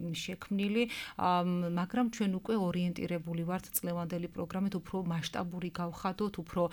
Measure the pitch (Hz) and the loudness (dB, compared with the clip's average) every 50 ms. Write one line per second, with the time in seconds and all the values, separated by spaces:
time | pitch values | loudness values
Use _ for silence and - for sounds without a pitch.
0 | 170 170 160 - - 185 185 - - - 202 196 202 202 208 233 240 233 - - | -2 -4 -4 -4 -4 -6 -6 -8 -4 -2 0 2 2 2 4 2 2 2 -2 -6
1 | - - - - - 180 180 175 175 180 175 180 175 170 175 175 180 180 - 247 | -8 -10 -4 0 2 4 4 4 4 4 2 2 2 2 0 0 0 2 2 2
2 | 247 226 226 - 214 196 185 185 - - 226 214 185 175 175 180 175 175 170 - | 2 2 2 2 2 2 2 0 2 2 2 4 4 2 2 2 2 2 0 0
3 | 165 160 175 170 165 170 170 170 165 170 185 185 - - - - - 175 175 175 | -2 -2 -2 -2 -2 -2 -2 -2 0 0 -2 -2 -4 -4 -4 -2 -2 0 -2 -2
4 | 170 160 175 175 175 165 - 180 175 165 - 185 196 196 190 175 - - - 190 | -2 -2 -2 -4 -4 -4 -4 -6 -6 -4 -2 0 0 0 0 -2 -4 -4 -4 -2
5 | 180 170 170 165 143 - - - 180 175 180 180 175 175 170 180 175 170 170 - | 0 0 0 0 -2 -2 -4 -4 -4 -4 -4 -4 -4 -4 -4 -4 -4 -4 -4 -2
6 | - 185 180 - 214 202 - - 160 - - 185 170 170 | -2 -2 0 0 -2 -2 -2 -4 -8 -2 2 2 2 2